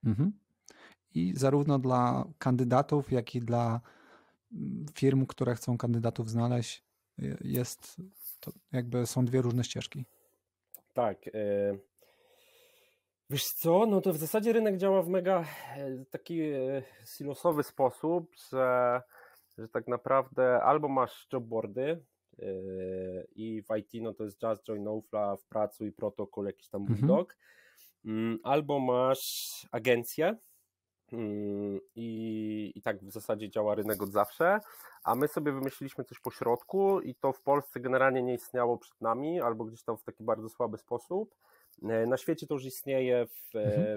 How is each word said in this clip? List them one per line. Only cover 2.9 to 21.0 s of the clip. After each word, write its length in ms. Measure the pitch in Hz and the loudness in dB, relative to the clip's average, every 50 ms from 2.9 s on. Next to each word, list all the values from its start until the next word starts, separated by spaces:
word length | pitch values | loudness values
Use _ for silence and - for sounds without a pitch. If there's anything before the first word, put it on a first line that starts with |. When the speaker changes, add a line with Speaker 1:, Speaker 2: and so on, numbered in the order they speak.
| 156 147 135 - 135 | 2 0 0 2 0
Speaker 1:
jak 220 | 123 110 - - | 0 0 -2 -4
i 60 | 123 | -4
dla, 400 | 120 113 117 120 120 117 113 117 - - - - _ - - - _ _ _ _ _ _ 233 | -2 0 0 2 2 2 0 -2 -4 -8 -18 -20 _ -20 -20 -20 _ _ _ _ _ _ -12
mm, 340 | - - 143 - - 151 147 - - | -8 -8 -6 -6 -6 -8 -10 -4 0
firm, 280 | - 131 135 135 131 | 2 4 4 4 2
które 280 | - - - 135 123 123 | 0 -2 -2 -2 0 0
chcą 240 | 117 - - 123 117 | -2 -2 -2 -2 0
kandydatów 520 | - 117 120 117 113 117 113 - 117 113 | 0 0 0 0 0 0 -2 -2 -4 -2
znaleźć, 540 | 110 117 117 120 123 120 117 - - - _ _ _ _ _ _ _ - | 0 0 2 2 2 0 -2 -4 -8 -12 _ _ _ _ _ _ _ -8
je-, 200 | - 139 - - - | -6 -6 -6 -6 -4
jest 540 | - 139 127 123 123 - - - - - - 180 190 - - - - - - | -2 -2 -2 -2 -4 -6 -12 -16 -18 -18 -16 -18 -18 -18 -18 -16 -16 -16 -14
to 120 | - - - - _ _ - | -14 -16 -16 -16 _ _ -4
jakby 340 | 131 123 123 120 123 120 | -4 -4 -2 0 0 0
są 180 | - - 131 127 | 0 2 2 2
dwie 180 | 120 123 131 127 | 4 4 4 4
różne 220 | 123 117 127 120 | 4 2 0 0
ścieżki. 420 | - - - 120 - - 143 127 - _ _ _ _ _ _ _ _ _ _ _ _ - - _ _ - | -2 -4 -6 -8 -8 -8 -10 -12 -12 _ _ _ _ _ _ _ _ _ _ _ _ -20 -20 _ _ -2
Speaker 2:
Tak, 340 | - 120 113 98 - - - - | 0 0 0 -2 -4 -8 -10 -6
e, 440 | 110 107 104 101 101 101 101 98 98 98 _ _ _ _ _ _ _ _ _ _ _ _ _ _ _ _ _ _ _ _ _ _ _ _ _ _ _ _ - | -4 -2 0 0 2 2 0 -2 -4 -8 _ _ _ _ _ _ _ _ _ _ _ _ _ _ _ _ _ _ _ _ _ _ _ _ _ _ _ _ -6
wiesz 140 | 139 139 - | -4 -4 -2
co, 400 | - - - - 165 165 185 226 | -4 -4 0 2 4 6 6 6
no 140 | 226 202 190 | 6 4 4
to 120 | - 196 170 | 4 2 0
w 40 | |
zasadzie 360 | 151 160 156 - 220 208 233 226 | 0 0 -2 0 2 2 4 4
rynek 240 | 226 220 220 196 | 4 4 2 2
działa 260 | 185 185 196 190 190 175 | 2 4 4 4 4 4
w 60 | 170 | 2
mega, 360 | 185 190 175 185 190 180 165 147 147 - - - 131 | 0 0 2 2 2 2 0 -2 -8 -12 -14 -12 -10
e, 280 | 139 139 135 131 127 131 - | -8 -8 -6 -8 -8 -10 -10
taki, 300 | - 151 - - 170 165 | -12 -10 -8 -6 -4 -2
e, 420 | 156 151 143 135 131 131 139 139 131 - - - - | -2 -2 0 0 0 -2 -2 -2 -4 -8 -14 -20 -20
silosowy 560 | - - - 147 143 139 - - 175 165 147 139 | -18 -14 -10 -8 -8 -6 0 2 2 2 2 0
sposób, 720 | - - - 139 127 - - - 156 170 175 165 - _ - - - | -2 0 2 2 2 2 0 -2 0 0 0 -2 -4 _ -20 -14 -4
że, 520 | - 131 131 127 127 123 123 123 120 127 123 _ - - - - - _ _ _ _ - | 0 2 4 4 4 4 4 4 4 2 0 _ -16 -20 -20 -20 -20 _ _ _ _ -16
że 100 | 110 113 | -10 -6
tak 200 | - 120 113 - | -4 -4 -2 -2
naprawdę 720 | 123 117 - 131 135 135 127 127 - - 131 127 123 120 - | -2 -2 0 2 2 2 2 2 0 2 4 4 4 6 6
albo 260 | 120 143 156 151 143 | 4 4 4 2 0
masz 380 | 135 131 | 2 2